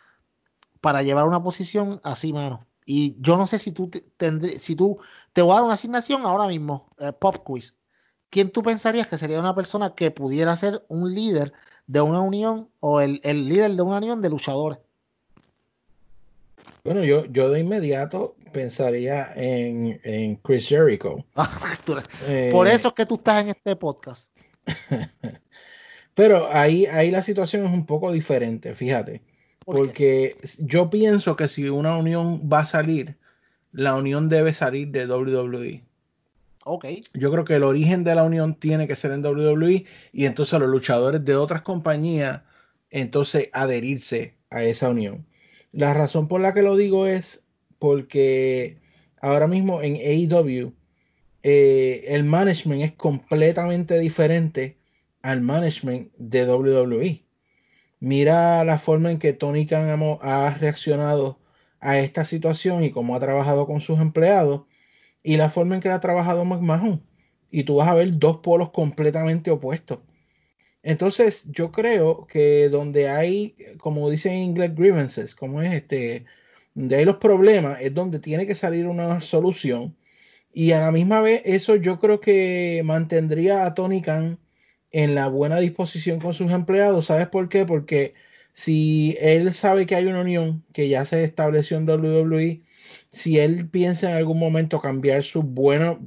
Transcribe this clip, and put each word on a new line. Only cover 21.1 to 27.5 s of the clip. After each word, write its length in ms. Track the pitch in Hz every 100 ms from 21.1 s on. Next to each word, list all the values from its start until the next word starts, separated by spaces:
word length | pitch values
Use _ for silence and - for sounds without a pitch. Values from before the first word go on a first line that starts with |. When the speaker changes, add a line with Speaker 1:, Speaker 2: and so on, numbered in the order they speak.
| 71 -
Speaker 1:
<laughs> 500 | - 156 - - 175
Tú 80 | -
eres 120 | 139 - - 139
Speaker 2:
Eh, 240 | 135 135
Speaker 1:
por 140 | 175 185
eso 200 | 233 240
es 60 |
que 120 | - 220
tú 80 |
estás 280 | 226 - 208
en 60 | 208
este 260 | 196 202 185
podcast. 520 | 160 139 - 120 _ _ _ _ -
Speaker 2:
<laughs> 1500 | - - 127 - _ 117 - _ - - - - - _
Pero 340 | - 220 190 -
ahí, 340 | 151 147 170 202
ahí 240 | 156 165
la 120 | 185
situación 440 | 190 202 180